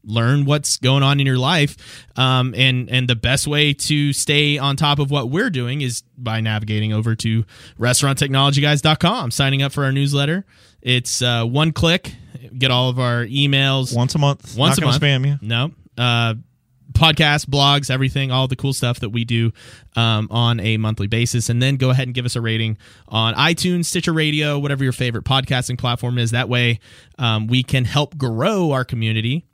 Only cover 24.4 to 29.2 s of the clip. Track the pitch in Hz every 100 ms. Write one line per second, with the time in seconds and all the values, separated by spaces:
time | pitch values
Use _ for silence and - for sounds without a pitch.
24.4 | 151 143 143 139 135 123 123 117 - 135
25.4 | 127 131 123 123 123 120 123 123 113 120
26.4 | 123 123 120 113 - - - - 120 110
27.4 | 110 127 123 135 120 147 147 151 131 113
28.4 | 170 208 165 131 120 120 113 110